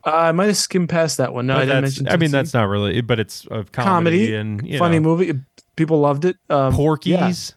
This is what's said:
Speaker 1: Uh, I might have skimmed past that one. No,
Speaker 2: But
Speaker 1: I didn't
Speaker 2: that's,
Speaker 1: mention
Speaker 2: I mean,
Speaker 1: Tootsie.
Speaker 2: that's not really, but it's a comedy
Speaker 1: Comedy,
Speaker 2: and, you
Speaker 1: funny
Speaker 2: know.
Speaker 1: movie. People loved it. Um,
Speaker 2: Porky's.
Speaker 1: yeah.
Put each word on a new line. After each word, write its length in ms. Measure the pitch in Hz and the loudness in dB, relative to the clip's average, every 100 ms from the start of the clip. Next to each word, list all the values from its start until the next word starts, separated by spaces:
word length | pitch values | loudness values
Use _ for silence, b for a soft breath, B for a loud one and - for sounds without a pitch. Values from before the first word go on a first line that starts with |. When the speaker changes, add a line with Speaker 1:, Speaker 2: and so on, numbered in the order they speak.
| 165 | 0
Speaker 1:
Uh, 40 | |
I 200 | 160 165 | 2 2
might 140 | 165 208 | 2 2
have 100 | 196 | 0
skimmed 340 | - 190 175 | -2 -2 0
past 260 | 170 160 - | 0 0 0
that 180 | 127 | -4
one. 120 | 123 123 | -2 -2
No, 60 | |
Speaker 2:
But 80 | 135 | 0
Speaker 1:
I 20 | |
didn't 180 | 131 135 | 2 0
Speaker 2:
that's, 160 | 139 135 | 0 -2
Speaker 1:
mention 80 | 135 | -2
Speaker 2:
I 20 | |
mean, 80 | 180 | 2
Speaker 1:
Tootsie. 120 | 160 | 2
Speaker 2:
that's 220 | 139 131 | 0 0
not 140 | 123 104 | 0 0
really, 320 | 101 101 87 | 0 0 -2
but 180 | 117 117 | -2 -2
it's 260 | 107 - - | -4 -8 -12
a 180 | 110 | -10
comedy 80 | 98 | -8
Speaker 1:
Comedy, 640 | - 123 175 165 170 220 107 | -4 0 2 2 2 0 -2
Speaker 2:
and, 280 | 107 104 - | -6 -6 -6
you 100 | 143 | -2
Speaker 1:
funny 220 | 175 165 | 2 2
Speaker 2:
know. 80 | 156 165 | 2 0
Speaker 1:
movie. 180 | 180 143 - _ _ | 0 -4 -8 _ _
People 240 | - 160 160 | -4 0 2
loved 240 | 147 143 | 2 2
it. 120 | 180 180 _ | -2 -4 _
Um, 240 | 147 135 | 0 2
Speaker 2:
Porky's. 380 | 127 147 151 - | 2 0 0 0
Speaker 1:
yeah. 280 | 180 180 175 - | 0 0 -2 -10